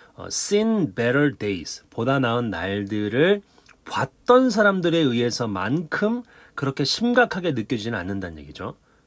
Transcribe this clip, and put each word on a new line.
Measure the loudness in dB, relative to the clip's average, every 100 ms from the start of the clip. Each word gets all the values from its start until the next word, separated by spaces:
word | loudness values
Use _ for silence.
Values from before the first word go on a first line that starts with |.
| -20 -16
어, | -8
seen | -4 0 2 2 2 0 0
better | 0 2 2 0
days, | -4 -4 -8 -14 _
보다 | -4 0 0
나은 | 2 0 -2
날들을 | -4 -4 -4 -4 -4 -2 2 4 2 -2 _ _ _ -10
봤던 | -6 -6 _ 4 6 6
사람들에 | 4 4 4 2 2
의해서만큼 | 2 2 0 -2 -4 -2 -2 -2 -2 -2 0 -2 -8 -20 -16 -6
그렇게 | -4 -2 -2
심각하게 | 0 2 4 2 0 -2
느껴지지는 | -2 -2 -4 -4 -6
않는다는 | -4 -6 -6 -10
얘기죠. | -16 -12 -12 -12 _ _